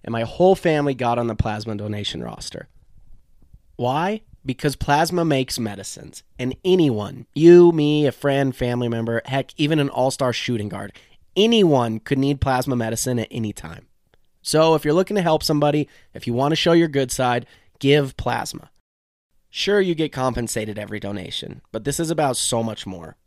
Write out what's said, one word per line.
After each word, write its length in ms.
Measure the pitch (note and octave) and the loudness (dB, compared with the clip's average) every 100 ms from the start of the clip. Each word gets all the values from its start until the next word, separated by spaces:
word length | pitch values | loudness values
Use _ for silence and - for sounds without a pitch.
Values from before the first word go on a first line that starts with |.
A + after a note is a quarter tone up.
And 80 | - | -6
my 100 | A#2 | -6
whole 320 | A2+ - F#3 F#3+ | -6 2 2 4
family 380 | F3 D3+ C#3+ | 2 0 0
got 240 | B2+ A#2+ A#2+ | -2 -2 0
on 100 | A#2 | -2
the 80 | A2 | -2
plasma 380 | A2+ G#2+ A2 G#2 | -4 -4 -8 -8
donation 460 | G#2 G#2 G#2 - | -6 -6 -8 -8
roster. 460 | A#1+ - - - - - _ - - - _ _ - - _ - | -10 -12 -14 -14 -18 -20 _ -20 -20 -20 _ _ -20 -20 _ -4
Why? 460 | A#2+ C#3+ F#3 G#3+ - - | -2 0 -2 -4 -10 -12
Because 300 | C3 B2+ D3+ | -8 -4 -4
plasma 500 | - - D3 E3 F3 | -4 0 2 2 0
makes 340 | E3 C#3 C3 - | 2 0 -2 -4
medicines. 680 | A2 G2 F#2+ - - - _ - | -6 -8 -14 -16 -18 -20 _ -8
And 180 | B2+ B2+ | -8 -4
anyone, 640 | F#3 F#3 D3+ G#2+ G2+ B2+ B2+ | 2 4 4 2 -6 -12 -10
you, 360 | - E3 F3 F3 | 6 8 10 6
me, 340 | E3 D3 D3+ D3 | 6 2 2 0
a 60 | |
friend, 420 | - C#3+ C#3 C3+ | 0 -2 2 0
family 340 | - B2 B2 A#2+ | -2 -4 -2 -2
member, 340 | A#2 A2+ A#2 - | -2 -2 -4 -4
heck, 260 | C3+ - - | -6 -6 -2
even 220 | D3 D#3+ | 0 2
an 100 | C#3 | 0
all-star 420 | B2+ C3 - B2+ | 0 -2 0 -2
shooting 360 | A#2 - A#2 G#2 | -2 -4 -4 -6
guard, 240 | G2 G2+ - _ - _ - | -10 -12 -16 _ -20 _ 2
anyone 640 | A3 A#3 F3+ C3+ A#2 A2 | 4 6 6 4 2 -4
could 180 | - C3+ | -2 0
need 220 | C#3 C#3 | 0 0
plasma 340 | C#3+ B2+ B2+ | 0 0 0
medicine 440 | B2 A2+ A2+ C3 B2 | -2 -2 -4 -2 -2
at 80 | A2 | -4
any 220 | B2+ G#2+ | -6 -6
time. 340 | - D#2 E2 _ _ _ _ _ _ | -8 -16 -18 _ _ _ _ _ _
So 340 | - D#3 D#3+ | 0 4 4
if 100 | D#3 | 4
you're 100 | D3 | 4
looking 200 | D#3+ F#3+ G#3 | 2 2 0
to 60 | |
help 200 | E3+ D#3 | 2 2
somebody, 440 | - D3+ D3 D3+ C#3 _ _ | 2 2 2 2 -2 _ _
if 120 | - - | -10 -4
you 60 | |
want 160 | A#2+ C#3+ | 0 0
to 40 | D#3+ | 2
show 160 | F3 | 4
your 160 | E3+ E3 | 4 4
good 240 | C#3 B2+ | 0 -2
side, 340 | - B2 A#2+ - _ _ _ | -2 0 -2 -6 _ _ _
give 380 | C#3 D3 C#3 - | 4 4 2 -4
plasma. 540 | A#2+ A#2 - - - _ _ _ _ _ _ _ _ | -4 -4 -6 -12 -20 _ _ _ _ _ _ _ _
Sure, 300 | - - G3+ | -6 0 2
you 140 | F#3+ | 2
get 160 | D#3+ D#3 | 0 -4
compensated 680 | C#3 B2+ A#2+ A#2 A#2 A2 G#2 | -2 -2 -2 -4 -4 -6 -8
every 200 | G#2 G#2 | -10 -8
donation, 640 | G2 G2+ F2+ - - - _ | -8 -8 -8 -10 -10 -16 _
but 140 | A2 | -6
this 160 | A2 C#3+ | -4 -4
is 100 | D#3+ | -2
about 260 | E3 C#3+ A#2+ | 0 0 0
so 260 | - A#2 | -2 -2
much 220 | A2+ G#2 G2 | -4 -6 -12
more. 300 | F2+ D#2+ - | -12 -14 -20